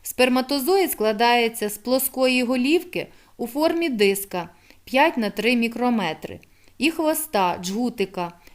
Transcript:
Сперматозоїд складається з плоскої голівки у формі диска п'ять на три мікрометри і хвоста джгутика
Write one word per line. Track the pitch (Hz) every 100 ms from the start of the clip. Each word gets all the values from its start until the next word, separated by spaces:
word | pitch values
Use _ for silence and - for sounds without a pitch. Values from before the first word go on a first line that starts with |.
Сперматозоїд | - - 247 254 247 285 262 392 349
складається | - 214 214 233 240 226 226 208
з | -
плоскої | - 262 - 254 262 254
голівки | 240 262 254 339 339 175 - - _ -
у | 240
формі | 294 320 339 330
диска | 226 202 196 - 180 170 - - -
п'ять | - 262 320 320
на | 208
три | - 214 247
мікрометри | 226 233 247 226 175 160 - - - _ _ -
і | 294
хвоста | 330 311 311 - 208 180 175
джгутика | 180 202 247 233 190 185 170 - -